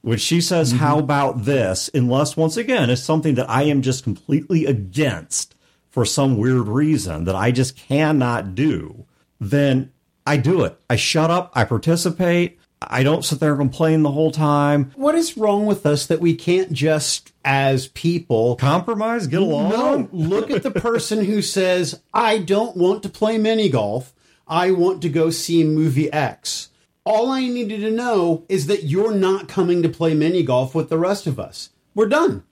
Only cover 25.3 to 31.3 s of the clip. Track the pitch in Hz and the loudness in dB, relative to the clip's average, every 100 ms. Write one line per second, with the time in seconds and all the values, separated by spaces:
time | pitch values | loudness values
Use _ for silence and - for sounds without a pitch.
25.3 | 160 - 165 160 156 156 131 156 151 131 | 0 0 2 2 2 2 2 0 0 -2
26.3 | - - - - _ _ _ - 220 247 | -4 -10 -10 -12 _ _ _ -2 0 0
27.3 | 262 254 240 220 214 214 220 247 208 170 | -2 -2 -4 -4 -4 -2 -2 0 0 0
28.3 | 165 - 190 143 202 156 170 220 208 185 | -2 -2 -4 0 -2 -2 0 0 2 0
29.3 | 196 - - 175 175 165 - 165 156 156 | 0 -4 -2 0 2 0 0 0 2 2
30.3 | 180 139 123 131 160 156 160 180 196 - | 0 2 0 0 -2 -2 -2 0 -2 -4